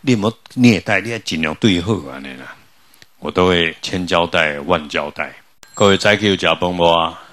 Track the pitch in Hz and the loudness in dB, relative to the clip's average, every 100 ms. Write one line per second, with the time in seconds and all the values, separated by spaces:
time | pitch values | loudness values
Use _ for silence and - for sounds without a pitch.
0 | 135 120 101 - - - 123 98 - 101 | 0 0 -2 -6 -12 2 4 4 0 -2
1 | 104 117 - 80 80 78 113 87 87 101 | -2 -8 -8 -6 -4 0 2 2 0 -4
2 | 69 67 67 65 65 - _ _ _ _ | -6 -14 -16 -16 -18 -20 _ _ _ _
3 | - _ 78 92 90 87 82 80 - 95 | -20 _ -6 2 2 2 0 -4 -8 -6
4 | 87 87 85 87 78 71 71 87 76 76 | -2 0 0 0 0 -2 -2 -2 -2 -6
5 | 73 - 73 - _ _ - - 101 98 | -8 -8 -12 -12 _ _ -20 2 4 4
6 | 104 104 104 92 87 82 90 90 85 85 | 4 2 2 0 0 0 -2 2 4 4
7 | 82 80 - | 0 -6 -20